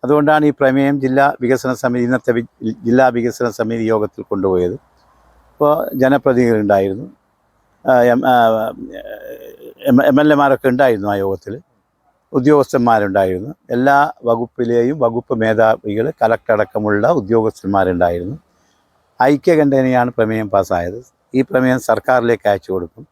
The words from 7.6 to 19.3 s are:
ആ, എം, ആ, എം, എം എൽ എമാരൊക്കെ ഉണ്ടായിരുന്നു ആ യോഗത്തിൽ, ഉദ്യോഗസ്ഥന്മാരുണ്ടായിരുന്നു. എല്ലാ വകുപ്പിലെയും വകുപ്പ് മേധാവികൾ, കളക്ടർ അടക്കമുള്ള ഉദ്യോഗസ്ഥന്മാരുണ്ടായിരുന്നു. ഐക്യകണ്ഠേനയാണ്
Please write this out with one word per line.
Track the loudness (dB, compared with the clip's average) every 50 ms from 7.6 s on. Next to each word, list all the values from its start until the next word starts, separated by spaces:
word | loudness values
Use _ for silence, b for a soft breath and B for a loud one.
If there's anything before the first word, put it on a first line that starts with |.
| _ _ _ _ _ 2
ആ, | 2 4 4 4 2
എം, | 2 2 2
ആ, | 2 4 4 2 2 0 -4 -6 -8 -12 -16 -16 -16 -16 -16 -16 -18 -18 -16 -18 -18 -18 -20 -20 -20 -20 -20 -20 -20 _ 0 2
എം, | 2 4 4 4
എം | 2 4
എൽ | 4 4 4
എമാരൊക്കെ | 4 4 2 2 2 0 -2
ഉണ്ടായിരുന്നു | 0 2 2 2 2 0 -2 -4
ആ | -2 -2
യോഗത്തിൽ, | -2 -4 -4 -6 _ -12 -14 -14 -16 _ _ _ _ _ _ _ _ _ _ _ _ _ -4 -2
ഉദ്യോഗസ്ഥന്മാരുണ്ടായിരുന്നു. | 2 4 4 4 2 2 0 0 2 2 2 2 0 0 0 0 0 0 0 -4 -6 -10 -14 _ _ _ -4
എല്ലാ | -2 0 2 2 2 2 0 -4 _ -4 -2
വകുപ്പിലെയും | -2 -2 -4 -8 _ -6 -4 -2 0 0 0 0 -2 0 -2
വകുപ്പ് | -2 -2 -4 -6 _ -4 -2 -2
മേധാവികൾ, | -2 0 2 2 2 2 0 _ -8 -6 -4 -4 -4 -4 _
കളക്ടർ | -2 -2 -2 -2 _ -2 -2
അടക്കമുള്ള | -2 -2 -4 _ -6 -4 -2 -2 0 0 0 0 -2
ഉദ്യോഗസ്ഥന്മാരുണ്ടായിരുന്നു. | -2 0 0 0 0 -2 -4 -6 -6 -2 0 0 0 0 0 0 0 0 -2 -4 -8 -10 -12 -14 _ _ _ _ _ _ _ _ _ _ _ _ _ _ _ _ 2
ഐക്യകണ്ഠേനയാണ് | 2